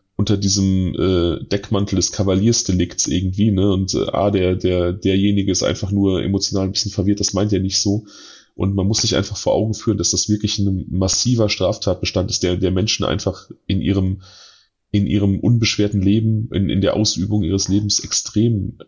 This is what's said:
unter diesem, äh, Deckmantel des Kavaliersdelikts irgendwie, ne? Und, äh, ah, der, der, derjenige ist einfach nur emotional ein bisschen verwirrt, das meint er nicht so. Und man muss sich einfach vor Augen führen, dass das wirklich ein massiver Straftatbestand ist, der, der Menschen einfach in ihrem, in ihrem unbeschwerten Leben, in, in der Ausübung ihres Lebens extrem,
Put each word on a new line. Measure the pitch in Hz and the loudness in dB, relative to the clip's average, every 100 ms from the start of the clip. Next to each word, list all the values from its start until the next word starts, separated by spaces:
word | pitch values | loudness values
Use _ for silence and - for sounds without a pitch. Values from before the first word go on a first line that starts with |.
| _ | _
unter | - 101 101 | -4 0 0
diesem, | 101 98 98 95 92 | 0 2 2 2 0
äh, | - 92 90 85 - | 0 0 2 2 -2
Deckmantel | - 101 - 101 101 92 | -4 -6 -2 -2 0 0
des | - | -2
Kavaliersdelikts | - 98 95 110 117 - 92 90 - - | -2 0 2 2 2 0 0 -2 -4 -2
irgendwie, | 90 95 95 107 | -2 -2 0 2
ne? | 95 101 | 4 2
Und, | 95 95 | 2 0
äh, | - - | -2 -2
ah, | - 101 | 0 2
der, | 101 92 | 2 2
der, | 90 92 90 87 | 2 0 2 0
derjenige | 95 95 95 101 101 98 | 0 0 2 2 2 0
ist | 90 | 0
einfach | - - 98 | 0 -2 -2
nur | 101 98 92 | 2 2 2
emotional | 57 98 - 104 95 | 0 -2 -2 -2 -2
ein | |
bisschen | - 101 | -4 -4
verwirrt, | - 98 101 | -2 0 0
das | - | 0
meint | 98 104 | 0 0
er | 95 | 0
nicht | 95 - | 0 -2
so. | 101 104 - - - - _ | 0 -2 -4 -20 -20 -20 _
Und | - 98 98 | -4 -2 0
man | 95 | 0
muss | 110 | 0
sich | - - | 0 0
einfach | - 101 | -2 -4
vor | - | 0
Augen | 87 107 | 0 0
führen, | 104 117 104 | -2 -2 0
dass | 87 | 0
das | - - | -2 0
wirklich | 104 101 - | 0 0 0
ein | 101 95 - | 0 -2 -4
massiver | 92 92 - 120 117 104 | -2 -2 0 0 2 0
Straftatbestand | - 92 107 101 90 92 95 87 | 0 -2 -2 -2 -2 -2 -2 -2
ist, | - | -2
der, | 87 90 | -2 0
der | 92 | 0
Menschen | 92 107 - | 0 0 -2
einfach | - - 95 - - - - | -2 -2 -2 -6 -14 -20 -4
in | 95 | -2
ihrem, | 90 98 95 92 - - - _ _ _ - | 2 2 0 -2 -8 -20 -20 _ _ _ -2
in | 104 101 | 0 2
ihrem | 98 101 98 | 2 2 2
unbeschwerten | 104 117 110 - 101 101 | 2 2 2 0 0 2
Leben, | 95 110 110 110 113 | 2 2 2 0 -2
in, | - 95 | -2 0
in | 92 | 2
der | 92 | 2
Ausübung | - 107 82 98 104 | 2 0 0 -2 0
ihres | 85 98 - | 0 0 0
Lebens | 98 104 - | 0 0 -4
extrem, | - - - 104 117 104 95 - | -4 -6 -2 0 2 0 -4 -10